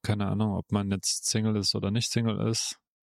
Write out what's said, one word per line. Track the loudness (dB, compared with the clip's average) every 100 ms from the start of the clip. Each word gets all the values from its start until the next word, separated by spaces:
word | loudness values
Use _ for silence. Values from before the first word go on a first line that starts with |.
keine | -2 0 0
Ahnung, | 2 2 0
ob | 0
man | 0 0
jetzt | 0 -2 -2 -2
Single | 0 2 0
ist | 0
oder | 0 0
nicht | 0 0
Single | 0 0 0 0
ist, | 0 -4 -8 _ _